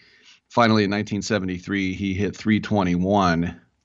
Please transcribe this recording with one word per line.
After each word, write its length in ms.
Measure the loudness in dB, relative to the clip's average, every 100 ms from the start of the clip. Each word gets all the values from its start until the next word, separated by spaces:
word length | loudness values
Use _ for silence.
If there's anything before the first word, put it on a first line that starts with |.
| _ _ _ _ _
finally, 340 | 2 4 4
in 60 | 2
nineteen 320 | -2 -4 -6
seventy-three, 720 | -2 -2 -2 -8 -4 -4 -2
he 200 | -4 -4 -2
hit 200 | -4 -4
three 240 | 0 0
twenty-one, 1000 | 2 0 2 0 2 2 4 2 -2 -6 _ _